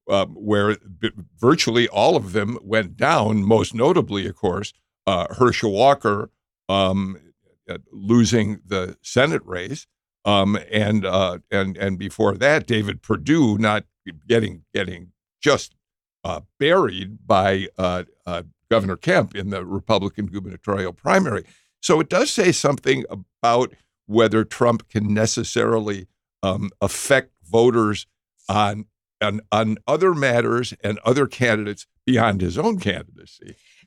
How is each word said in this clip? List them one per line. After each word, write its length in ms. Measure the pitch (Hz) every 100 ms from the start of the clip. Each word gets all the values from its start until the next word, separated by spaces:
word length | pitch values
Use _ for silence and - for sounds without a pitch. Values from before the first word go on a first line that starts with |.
| -
uh, 180 | 98 87
where 500 | 80 104 104 104 101
b-, 340 | 98 85 113 - - _
virtually 500 | 117 170 - 117 117
all 280 | 101 131 165
of 160 | 98
them 260 | 104 101 120
went 360 | 95 110 90 87
down, 460 | 135 160 107 107
most 300 | 98 110 -
notably, 520 | 113 139 175 110 101 98
of 100 | -
course, 380 | 95 90 104 - _ _ -
uh, 260 | 90 85
Herschel 380 | 92 123 - 110
Walker, 580 | 98 - 113 110 101 - _ _ _ -
um, 500 | 98 95 98 95 87 _ _ _ _ -
uh, 100 | 90 -
losing 680 | 101 98 120 110 120 104 104 90
the 300 | 98 92 -
Senate 400 | - 123 147 151
race, 420 | 98 90 98 156 - _ _ _
um, 340 | 101 101 98 101 -
and, 340 | 107 104 107
uh, 340 | 92 95 92 90 -
and, 260 | 101 98 90
and 220 | 98 92
before 380 | 101 - 104 95
that, 300 | 135 156 -
David 360 | 110 101 -
Perdue 540 | - 104 76 165 123 104
not 260 | 110 104 - _ 95 80 -
getting, 380 | 117 104 82 _
getting 380 | 104 92 87 90 _ _ _
just, 360 | 226 - - _ _ _ _ _
uh, 160 | 87 78 - _
buried 680 | 143 185 123 92 95 107 -
by, 420 | 98 98 98 95 -
uh, 240 | 92 90 87 _ 90
uh, 160 | 87 85 _ _
Governor 280 | 113 98 90
Kemp 400 | 160 185 107 98
in 140 | 98
the 140 | 95
Republican 600 | 90 98 - 101 95 - 95
gubernatorial 640 | 98 95 92 - 98 92
primary. 520 | 87 151 196 170 98 - _ _ _
So 200 | - 160
it 80 | 160
does 220 | 180 285
say 220 | - 180
something 520 | - 143 143 135 135 -
about 640 | 101 - _ 117 120 127 - _ _ -
whether 380 | 110 110 110
Trump 440 | 104 - 120 117 -
can 260 | 110 104
necessarily, 920 | 104 110 - 104 117 113 113 104 98 95 _ _ _
um, 280 | 98 95 98 -
affect 520 | 98 - - 135 - _ 82
voters 580 | 113 123 117 107 101 - _ _ _ -
on, 380 | 101 104 104 107 _ _ _
on, 200 | 107 107 -
on 280 | 107 110 107 -
other 280 | 156 185
matters 600 | 160 135 120 113 120 120 -
and 160 | 104 101
other 220 | 113 131 135
candidates 600 | - 123 107 104 101 - _
beyond 360 | - 120 113 98
his 180 | 87 95
own 200 | 208 196
candidacy. 760 | 104 82 - - - - - - _ _